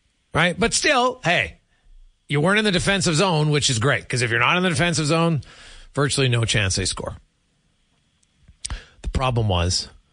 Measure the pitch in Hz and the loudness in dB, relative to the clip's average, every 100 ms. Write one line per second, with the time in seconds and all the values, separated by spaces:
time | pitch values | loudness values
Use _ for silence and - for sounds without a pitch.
0 | _ _ _ 143 175 170 220 - 330 277 | _ _ _ 0 0 0 -2 0 2 2
1 | 247 247 156 170 101 - _ _ _ - | 2 0 -2 0 -2 -6 _ _ _ -20
2 | - _ _ 143 160 208 214 185 - 196 | -20 _ _ 0 2 2 2 0 0 0
3 | 175 151 196 156 151 147 - 123 131 117 | 0 2 2 2 2 2 0 0 0 0
4 | - 127 120 117 123 175 185 135 175 160 | -2 -4 -2 0 2 2 0 0 0 0
5 | 151 165 165 151 - - - - - - | 0 0 2 0 -4 -18 -20 -20 -10 -4
6 | 143 - 131 120 113 143 98 92 92 - | -2 0 0 0 0 0 0 -2 -4 -6
7 | - - _ _ _ _ _ _ _ _ | -10 -12 _ _ _ _ _ _ _ _
8 | _ _ _ _ - - - - - - | _ _ _ _ -20 -16 -12 -12 -14 -12
9 | - - 131 120 107 90 87 90 - - | -6 -2 0 0 2 2 0 -2 -6 -14
10 | _ | _